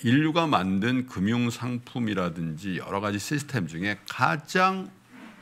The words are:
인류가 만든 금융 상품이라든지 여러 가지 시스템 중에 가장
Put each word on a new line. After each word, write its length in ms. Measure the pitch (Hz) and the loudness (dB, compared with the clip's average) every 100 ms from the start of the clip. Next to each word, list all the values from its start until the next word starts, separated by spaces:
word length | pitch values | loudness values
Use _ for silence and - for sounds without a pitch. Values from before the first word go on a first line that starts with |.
인류가 420 | 117 135 156 165 165 | 4 4 4 4 4
만든 640 | 104 92 95 117 127 123 | 4 2 2 2 0 -2
금융 420 | 92 98 120 120 | -2 0 2 0
상품이라든지 1300 | - 123 120 - 127 110 92 87 82 82 78 98 87 | -2 -4 -6 -6 -4 -2 0 -2 -2 -6 -6 -6 -6
여러 220 | - 98 | -4 -4
가지 160 | 104 101 | -2 -2
시스템 480 | - 147 - 123 80 | -2 -4 -2 -4 -4
중에 300 | 82 101 101 - | -2 -4 -4 -8
가장 840 | - 139 160 - 185 185 190 190 - - - - - | 0 2 2 0 2 2 2 -6 -16 -20 -20 -20 -20